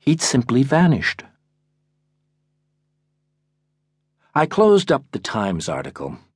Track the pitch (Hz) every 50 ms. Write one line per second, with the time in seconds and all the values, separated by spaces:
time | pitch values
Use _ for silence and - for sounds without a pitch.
0 | _ 143 160 160 - - - 127 120 - 113 123 135 135 156 160 175 170 147 92
1 | 78 - - - - - _ _ _ _ _ _ _ _ _ _ _ _ _ _
2 | _ _ _ _ _ _ _ _ _ _ _ _ _ _ _ _ _ _ _ _
3 | _ _ _ _ _ _ _ _ _ _ _ _ _ _ _ _ _ _ _ _
4 | _ _ _ _ _ _ _ 151 156 160 - - 214 214 208 196 185 - 160 135
5 | 139 _ - 98 - - - 110 101 98 92 82 78 - 76 67 65 67 65 -
6 | 69 67 - - _ _ _